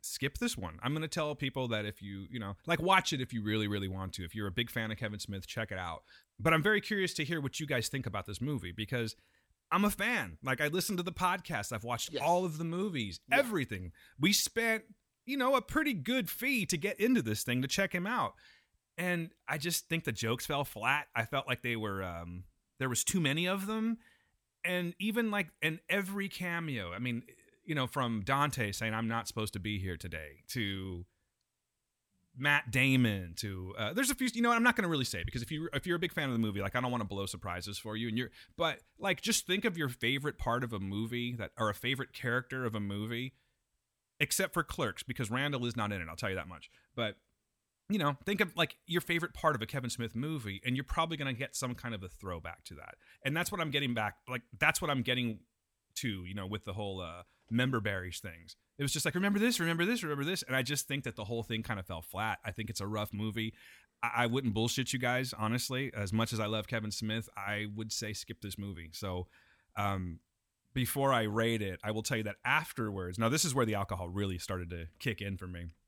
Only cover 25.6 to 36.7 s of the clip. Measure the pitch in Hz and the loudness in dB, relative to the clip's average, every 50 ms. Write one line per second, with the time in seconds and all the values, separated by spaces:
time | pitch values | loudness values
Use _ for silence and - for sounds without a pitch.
25.6 | - 156 160 - _ _ 175 202 196 185 196 202 196 196 - - 180 175 170 170 | 0 0 0 0 _ _ 0 0 0 0 -2 -2 -2 -4 -4 -4 -4 -2 -2 -2
26.6 | 165 156 139 117 95 87 87 98 123 127 120 117 - - - - - - _ _ | -2 -2 -2 -2 -2 -4 -4 -2 -2 0 -2 -2 -4 -8 -20 -20 -20 -20 _ _
27.6 | _ - 156 147 131 123 - 143 131 120 117 110 98 110 135 139 143 151 127 - | _ -4 0 0 0 0 0 0 0 2 0 0 0 0 2 4 4 2 2 2
28.6 | 117 101 98 - 113 113 110 110 117 110 113 117 113 - - 117 107 104 - 101 | 0 0 0 0 0 0 0 2 0 2 0 0 -2 -2 -2 -2 -2 -2 -2 -4
29.6 | 87 107 107 98 92 95 87 80 - 92 80 80 78 73 73 78 _ - - 127 | -4 -2 -2 -2 -2 -2 -4 -4 -6 -8 -8 -8 -8 -10 -14 -18 _ -8 -4 -2
30.6 | 113 101 98 98 95 95 92 87 87 _ _ _ _ _ _ _ _ _ _ _ | 0 0 -2 -2 -4 -4 -6 -6 -8 _ _ _ _ _ _ _ _ _ _ _
31.6 | _ _ _ _ _ _ _ _ _ _ _ _ _ _ _ 131 131 147 147 147 | _ _ _ _ _ _ _ _ _ _ _ _ _ _ _ 0 4 4 4 4
32.6 | 147 127 104 131 131 135 131 131 123 113 104 98 90 87 85 - - 104 98 92 | 4 2 2 4 6 8 8 8 8 6 4 2 -4 -6 -8 -6 -4 -4 -4 -4
33.6 | 92 92 98 - 110 107 151 214 269 254 285 - 262 254 - 233 233 240 240 233 | -6 -8 -4 -2 -2 -2 0 2 2 2 2 0 0 -2 0 2 4 4 4 6
34.6 | 233 247 233 - 208 175 165 143 131 - - 95 85 - - 127 120 - 160 151 | 6 6 6 6 4 2 4 2 2 0 0 -4 -4 -4 -2 -4 -4 -2 -4 -4
35.6 | 160 170 - 139 - 180 170 175 170 175 - - 151 135 127 117 113 107 101 101 | -4 -2 -4 -4 0 0 0 2 0 -2 0 0 0 2 2 2 2 2 2 0
36.6 | 98 98 | -2 0